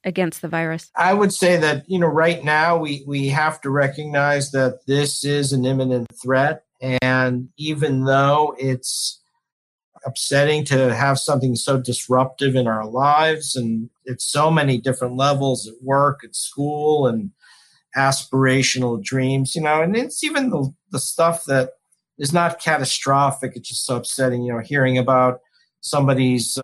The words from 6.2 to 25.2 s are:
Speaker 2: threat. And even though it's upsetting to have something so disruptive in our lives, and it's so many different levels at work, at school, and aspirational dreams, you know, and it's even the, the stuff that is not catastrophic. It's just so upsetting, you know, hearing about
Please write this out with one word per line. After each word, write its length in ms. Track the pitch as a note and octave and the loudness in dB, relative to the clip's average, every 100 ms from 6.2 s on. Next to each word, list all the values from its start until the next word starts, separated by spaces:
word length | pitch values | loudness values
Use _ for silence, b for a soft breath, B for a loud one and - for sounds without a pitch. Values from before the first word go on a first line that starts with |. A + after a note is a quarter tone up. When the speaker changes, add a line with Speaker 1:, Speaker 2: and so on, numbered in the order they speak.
Speaker 2:
threat. 440 | B2+ C3 D3 D#3 _ _ C3 B2+ | -2 2 0 -2 _ _ -4 0
And 480 | B2+ B2+ C3 B2 B2+ - | 2 2 2 -2 -6 -10
even 480 | D#3 D3 D3 C3 | -6 -2 0 0
though 500 | C3 C3+ C#3 D3+ D3+ - | 2 4 4 4 2 0
it's 640 | C3+ B2+ - - - - _ _ _ _ _ _ _ _ | -2 -2 -4 -6 -6 -10 _ _ _ _ _ _ _ _
upsetting 640 | - - - C#3 C#3+ D3+ C#3 | -12 -8 -2 2 2 0 0
to 280 | C3+ C3 | 2 2
have 240 | A2+ C#3 C3+ | 2 0 0
something 380 | - C#3 C3 A#2+ | 0 0 0 -2
so 240 | - C3 | 0 -2
disruptive 760 | B2+ B2 - B2+ C3 - C#3 | -2 -6 0 2 0 0 0
in 140 | B2+ A#2 | 2 0
our 180 | A2 G#2+ | -2 -4
lives, 680 | B2 C#3+ D3+ D#3+ D3+ - C3 | 0 2 4 2 0 -4 -4
and 320 | A#2 A2+ A#2 _ | -2 -4 -6 _
it's 260 | C3 A#2+ - | -12 -8 -4
so 200 | D3 D#3 | 0 2
many 260 | D#3+ C#3 B2 | 2 2 0
different 400 | C3 B2 B2 B2+ | 0 -2 -4 0
levels 500 | C#3+ C#3 C3+ B2+ G#2+ | 0 2 0 -2 -6
at 160 | A#2 | -10
work, 380 | C3 C#3 C#3+ C#3 | -2 2 2 0
at 140 | A#2 - | -8 -10
school, 720 | - C#3+ C#3+ D3 D3+ D3+ B2+ | -8 -6 -4 -2 2 2 2
and 240 | A2+ G2 - b b b b b C3+ | 0 -6 -12 b b b b b 0
aspirational 1080 | C3+ C3+ - C3+ C3 C3+ C3 B2+ B2 A#2 | 0 0 -2 2 4 2 2 0 -2 -4
dreams, 540 | G2+ C3 C3 C3+ C3 E3+ | -4 -2 0 0 -2 -2
you 60 | |
know, 180 | D3+ D#3 | 0 0
and 160 | E3+ A3+ | 2 0
it's 260 | C4+ - | -2 -4
even 280 | D4+ D4+ C4 | -4 -2 -2
the, 200 | D#3+ C3+ - _ | -2 -4 -8 _
the 60 | C3+ | -6
stuff 480 | - - E3 E3 C#3 | -4 0 2 0 0
that 240 | C3+ C3 - _ _ _ - | 0 0 -6 _ _ _ -8
is 160 | C#3+ | -2
not 260 | E3+ E3+ E3+ | 2 2 0
catastrophic. 920 | E3 D3+ C3 - C#3+ C#3 C#3 C#3 C3 - | 0 0 0 -2 2 2 2 0 -6 -8
It's 140 | - | -12
just 160 | A#2+ - | -8 -4
so 100 | B2 | -6
upsetting, 460 | - - C3 B2 | -6 -2 0 0
you 100 | B2 | -4
know, 80 | A#2 | -6
hearing 380 | A#2 C#3+ C3 B2+ | -2 0 2 2
about 420 | B2 B2+ | 2 4